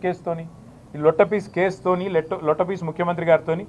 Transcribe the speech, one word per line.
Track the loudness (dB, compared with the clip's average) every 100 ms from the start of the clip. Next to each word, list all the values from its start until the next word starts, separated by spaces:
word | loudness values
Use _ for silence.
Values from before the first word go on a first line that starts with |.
| -4
కేసుతోని? | -4 -6 -8 -10 -18 -20 -20 -16 0
ఈ | 2
లొట్టపీస్ | 4 4 0 -2 -2
కేసుతోని, | -2 0 0 0 0 -2
లెట్ట-, | -2 -2 0
లొట్టపీస్ | 0 0 -4 -6
ముఖ్యమంత్రి | -4 -2 0 4
గారితోని | 4 2 -4